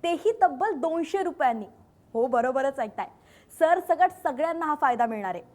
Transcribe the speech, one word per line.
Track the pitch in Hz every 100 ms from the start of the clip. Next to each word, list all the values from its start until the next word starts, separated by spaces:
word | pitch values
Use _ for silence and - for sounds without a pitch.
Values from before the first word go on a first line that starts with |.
तेही | 339 339 415 440
तब्बल | 370 262 415 311
दोनशे | 330 330 320 392
रुपयांनी. | 349 - 262 226 202 - - _ _
हो, | 226 247
बरोबरच | 240 247 262 269 269
ऐकताय, | 220 - 190 - _ - _
सरसकट | - 320 359 349 320 370 -
सगळ्यांना | 330 254 320 330 320
हा | 294
फायदा | 277 240 233
मिळणार | 220 196
आहे. | 180 -